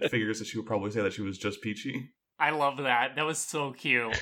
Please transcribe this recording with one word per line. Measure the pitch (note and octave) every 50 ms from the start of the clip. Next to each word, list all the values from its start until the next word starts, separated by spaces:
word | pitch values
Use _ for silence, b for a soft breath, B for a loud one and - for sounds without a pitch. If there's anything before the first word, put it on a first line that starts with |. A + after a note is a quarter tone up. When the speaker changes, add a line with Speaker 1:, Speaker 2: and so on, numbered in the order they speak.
Speaker 1:
then | - -
Speaker 2:
<laughs> |
Speaker 1:
figures | - A#2 A2 G#2+ A2 A2
that | G#2+
she | - - A2+
would | G#2+
probably | - A2+ G2+ G2 G#2
say | G2+ A2+
that | G2+ F#2+ -
she | G#2+
was | G#2 G2 F#2+ -
just | - G#2 G2 -
peachy. | - A2 G#2 - - C3+ B2+ C#3 - - _ _ _ _ _ -
Speaker 3:
I | D#3 D3+
love | D#3 D3+ C#3+ C#3 C3 C3+
that. | C#3 C3 B2 A#2+ B2+ C3+ -
That | D3 D#3
was | D#3 D#3 -
so | - - - D3+ C#3+ C3+
cute. | B2+ - - C#3+ B2+ A#2+ A#2 A2+ A2 -